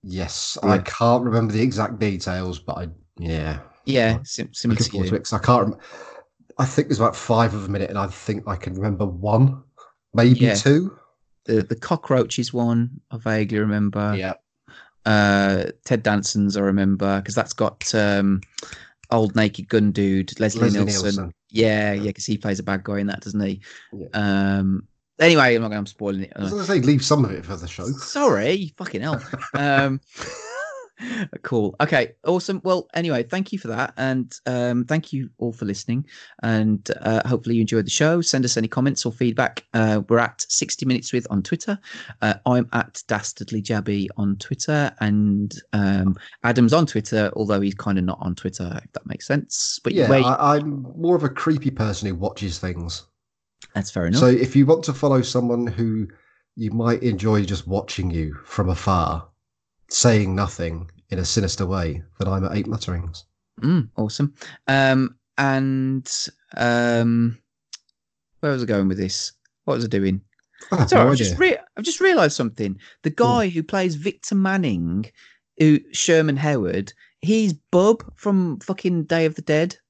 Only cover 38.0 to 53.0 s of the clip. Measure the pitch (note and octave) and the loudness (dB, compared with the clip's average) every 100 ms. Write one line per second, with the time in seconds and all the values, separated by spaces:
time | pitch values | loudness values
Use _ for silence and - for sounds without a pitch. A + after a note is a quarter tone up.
38 | D3+ E3+ E3 C3+ B2 A#2+ A2 - C#3 B2 | 2 2 0 0 0 -2 -2 0 0 0
39 | B2 A2+ B2 A2 - - _ A#2 A2 G#2+ | -6 -2 -2 0 -2 -4 _ 2 2 2
40 | G2 A#2 A#2 - - - - - C3 B2 | 2 2 2 -4 -4 -4 -4 -4 -2 -2
41 | - B2 A#2 G#2 F#2 E3+ - G3+ - - | -2 -4 -2 -4 -2 -4 -4 -6 -8 -18
42 | - - G#2+ G2+ B2+ B2 B2 A#2 - - | -18 -2 -2 0 2 2 2 -2 -4 -10
43 | - G#2 - - - A2 G2+ G#2+ G2 G2+ | -6 -4 -4 -12 -6 -6 -2 -2 -2 -2
44 | F#2+ - G2+ G2 - C3 - D3+ C#3+ - | -4 -2 -2 -2 -6 -6 -2 0 0 -2
45 | G#2+ G#2 G#2 G2+ G#2 - - G#2+ G2 G2 | 0 2 2 0 -2 -8 -4 0 2 2
46 | F#2+ F2+ - - A#2 B2 A#2 D#3 D3+ A2 | 2 -2 -8 -4 0 4 6 4 2 -2
47 | G#2+ A2 G#2 - G#2 G2+ G2+ G2 G#2 F#2+ | 0 0 0 0 0 2 0 -2 -2 0
48 | F2+ - F2+ F2+ F#2 - F2+ - - - | 0 -4 -6 -6 -8 -6 -8 -8 -12 -16
49 | - - - C#3+ - - - - - G3 | -12 -12 -2 -2 -2 -6 -6 -4 -2 2
50 | A#2+ C#3 B2 C3 C#3+ D3 D3+ C#3 B2+ D#3+ | 6 6 4 4 4 2 0 -6 -10 -4
51 | E3+ F3 D3 C3 D#3+ D#3 C3+ B2+ A2 G2 | 2 2 0 -2 0 0 -2 -2 -4 -2
52 | G2+ F2 G2+ - G2 E2+ F#2 E2+ E2+ - | -4 -4 -6 -4 -8 -6 -6 -6 -8 -12